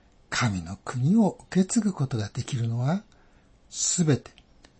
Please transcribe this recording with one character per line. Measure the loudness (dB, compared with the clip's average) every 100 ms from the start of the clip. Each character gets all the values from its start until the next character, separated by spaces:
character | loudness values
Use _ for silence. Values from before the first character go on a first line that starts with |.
| _ _ _
神 | -2 0 -2
の | -6 -12
国 | -8 -2 2 4
を | 4 0 -2
受 | 0
け |
継 | 2 2
ぐ | 0
こ | 0 -2
と | -2
が | -4
で | -6
き | -6
る | -4 -2
の | -2
は、 | 0 -2 -4 _ _ _ _ _ _
す | -6 -2 2
べ | 2 2
て | -2 -20 _ _ -20